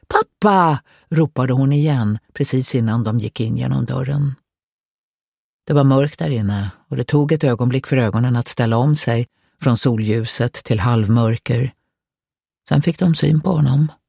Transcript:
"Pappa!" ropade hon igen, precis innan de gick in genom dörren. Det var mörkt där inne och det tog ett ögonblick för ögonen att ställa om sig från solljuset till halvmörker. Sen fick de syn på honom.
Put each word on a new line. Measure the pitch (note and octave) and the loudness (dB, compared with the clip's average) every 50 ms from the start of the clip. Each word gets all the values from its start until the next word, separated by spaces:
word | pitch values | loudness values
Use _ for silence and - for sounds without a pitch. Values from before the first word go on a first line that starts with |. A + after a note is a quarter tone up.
| _ - | _ -4
"Pappa!" | - G#4 A4+ - _ - - G#3 G3 F#3 F3 D#3+ C#3+ B2+ - _ _ _ _ - | -2 -2 -2 -4 _ 0 2 2 4 4 4 2 2 -2 -4 _ _ _ _ -4
ropade | E3 D#3 D#3+ - - - B2+ B2+ B2 | 0 0 0 0 0 -2 -2 0 0
hon | C3 C3+ C3+ C#3+ | 2 2 2 2
igen, | C#3+ D3 D#3 C#3+ B2+ A2 G#2 G#2+ G#2+ - _ - | 2 2 2 2 0 0 0 -2 -4 -6 _ -6
precis | - C3+ - - C3 B2+ - - | -6 -4 -2 -2 -2 -2 -2 -2
innan | B2 A2+ A2 A2 A#2 A2 | -2 0 0 0 0 0
de | A2 A2+ A#2+ | 0 -2 -2
gick | G#2 A#2 - - | -2 -4 -6 -6
in | A#2 A2+ A#2 | -4 -4 -4
genom | A#2+ B2+ B2+ C3+ C3+ B2 | -4 -4 -2 -2 -2 -4
dörren. | B2 B2+ C3 C3+ C3 C#3+ C#3+ C#3+ C#3 C3+ - _ _ _ _ _ _ _ _ _ _ _ _ _ _ _ _ _ _ _ _ _ _ _ _ _ | -4 -4 -4 -4 -4 -2 -2 -2 -4 -4 -8 _ _ _ _ _ _ _ _ _ _ _ _ _ _ _ _ _ _ _ _ _ _ _ _ _
Det | - D3+ | 0 2
var | C#3+ C#3 | 4 4
mörkt | C3+ C3+ C3+ C#3+ D3 - - | 4 4 4 2 0 -2 -6
där | E3 D3+ | -4 -4
inne | C3 A2 G#2 G2+ G#2 G2+ G2+ F#2+ - _ _ - | -2 -2 -2 -2 -2 -2 -4 -6 -8 _ _ -8
och | C3+ | -6
det | C3 B2+ | -6 -2
tog | - D3+ D3 D3 D3 E3 | 0 2 2 2 2 0
ett | D#3 D3+ | 0 0
ögonblick | C3 A#2+ G#2 A#2+ B2+ B2 C3+ - | 0 0 0 0 -2 -2 -2 -2
för | - C#3 | -2 0
ögonen | C3 A#2 G#2+ G2+ A2+ A#2+ B2+ A#2+ | 0 2 2 0 0 0 0 0
att | A#2+ - - | -2 -2 -4
ställa | - - A#2+ A2+ A2+ | -4 -2 0 0 2
om | A#2 C3 D3+ D3+ | 2 2 2 0
sig | D3 - A#2+ A#2 A#2 A#2+ - _ _ _ _ _ _ - | 0 0 -2 -2 -2 -2 -6 _ _ _ _ _ _ 0
från | C3+ A#2 | 2 2
solljuset | - - C3 A#2 G#2+ G#2+ G#2+ G#2+ A#2 A2 - - - A#2 B2 - | 2 2 0 0 0 0 0 0 -2 -2 -4 -4 -4 -4 -4 -4
till | - - - B2 G2+ | -6 -4 -4 -2 0
halvmörker. | G2 B2 A#2+ A2+ G#2 G2+ A2+ A#2+ A2+ A2 A2+ - - - A#2+ A#2+ B2+ - - _ _ _ _ _ _ _ _ _ _ _ _ _ _ _ _ _ _ - | 0 2 2 2 2 2 2 2 2 2 0 -2 -2 -2 -2 -2 -2 -4 -6 _ _ _ _ _ _ _ _ _ _ _ _ _ _ _ _ _ _ -2
Sen | - C#3+ - | 0 0 0
fick | F3 E3 - | 0 -2 0
de | F#3 E3+ D#3+ | 0 0 0
syn | - D3+ D3 D#3 D#3 | 2 0 0 0 0
på | - F#3+ | 0 0
honom. | F3 D#3 D3 C3 C3 C#3+ D#3 D3+ - _ _ | 0 0 0 2 2 0 0 -2 -4 _ _